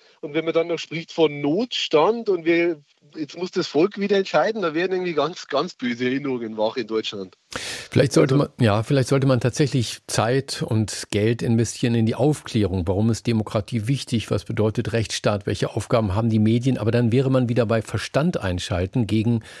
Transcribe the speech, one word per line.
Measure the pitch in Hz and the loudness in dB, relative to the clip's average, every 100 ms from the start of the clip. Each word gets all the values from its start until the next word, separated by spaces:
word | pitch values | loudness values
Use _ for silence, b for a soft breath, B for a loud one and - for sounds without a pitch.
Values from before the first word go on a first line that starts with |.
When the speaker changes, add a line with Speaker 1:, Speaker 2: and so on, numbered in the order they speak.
| b b | b b
Speaker 1:
und | 156 | -8
wenn | 156 | -4
man | 160 | -2
dann | 160 170 | 0 0
noch | 160 | -4
spricht | - 160 160 | -6 -10 -6
von | - 156 143 | 2 2 2
Notstand | 143 175 247 - - 151 175 233 220 | 0 0 -2 -6 2 4 4 2 0
und | 175 | 0
wir, | 160 170 170 151 _ _ 147 | 2 2 2 -2 _ _ _
jetzt | 156 147 | -12 -10
muss | 165 180 | -8 -6
das | 185 | -4
Volk | 160 143 196 208 | -2 2 0 0
wieder | 196 | 0
entscheiden, | 196 190 196 202 226 | 0 2 2 2 0
da | 170 | -2
werden | 156 185 | 0 -2
irgendwie | 185 180 | -2 -2
ganz, | 147 151 180 - | -2 -2 -4 -4
ganz | 139 175 | -2 -2
böse | - 120 117 | -4 -4 -2
Erinnerungen | 123 135 143 123 113 | -2 -2 -2 -4 -4
wach | 107 110 123 | -2 -2 -2
in | |
Deutschland. | 107 110 - 104 92 _ - B B B B | -4 -4 -4 -8 -12 _ -14 B B B B
Speaker 2:
Vielleicht | - 139 | 2 4
sollte | 160 147 | 4 4
Speaker 1:
Also | 139 | 4
Speaker 2:
man, | 135 - | 2 2
ja, | 113 104 | 4 4
vielleicht | 113 139 123 | 2 2 2
sollte | 135 | 2
man | 135 123 | 4 2
tatsächlich | 123 - 143 135 113 - | 2 0 0 0 -2 -6
Zeit | - - 110 135 131 - | -4 0 2 0 -2 -6
und | 156 110 104 - - | -2 0 0 -4 -4
Geld | 101 110 117 | 0 2 0
investieren | - 113 110 - 120 | 0 2 0 -2 0
in | 117 | 2
die | 110 | 0
Aufklärung. | - 147 143 - 117 98 95 85 | 2 0 0 -2 0 0 0 0
Warum | 95 113 | 0 0
ist | 110 | 0
Demokratie | - 113 104 110 - 117 110 | -2 -2 -2 -4 -2 -4 -2
wichtig? | 135 - 117 - | -4 -2 -4 -2
Was | 113 | -4
bedeutet | - 110 107 113 - | -2 0 0 0 -2
Rechtsstaat? | 113 107 - 120 104 - | -2 -2 -2 -2 0 -2
Welche | 104 - | -4 -4
Aufgaben | 117 - 117 107 | -4 0 0 2
haben | 98 117 | 0 2
die | 110 | 4
Medien? | 107 117 131 123 | 4 2 2 0
Aber | 110 | 0
dann | 120 120 | 2 2
wäre | 127 131 | 2 2
man | 131 120 | 2 2
wieder | 123 | 0
bei | 110 113 | 0 0
Verstand | - 107 - 131 170 - | -2 -6 -2 0 0 0
einschalten | 95 90 - 87 95 131 98 | -2 -4 -2 -2 -2 -2 0
gegen | 110 110 117 B B | 0 2 0 B B